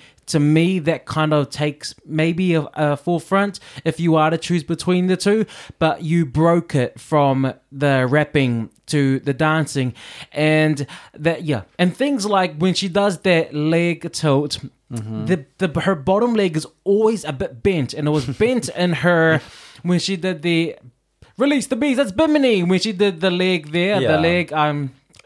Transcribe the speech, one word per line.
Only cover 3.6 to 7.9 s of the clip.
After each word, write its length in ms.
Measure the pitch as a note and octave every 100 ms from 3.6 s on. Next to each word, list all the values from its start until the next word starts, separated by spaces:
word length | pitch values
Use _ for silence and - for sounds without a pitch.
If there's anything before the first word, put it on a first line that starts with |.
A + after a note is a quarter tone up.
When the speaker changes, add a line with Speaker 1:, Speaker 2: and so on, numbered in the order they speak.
| - -
Speaker 1:
if 140 | E3 D#3
you 160 | E3
are 160 | D#3+ D#3
to 80 | E3
choose 240 | - F3
between 460 | C#3+ E3 - F3+ F3+
the 80 | F3
two, 300 | G3+ A3 G3+ - - -
but 220 | D#3+ -
you 220 | D#3 E3+
broke 520 | D3+ C3 E3 E3+ E3+ C#3+
it 240 | B2 -
from 520 | - D3+ C#3 C3+ C3 - _
the 340 | C#3 C#3+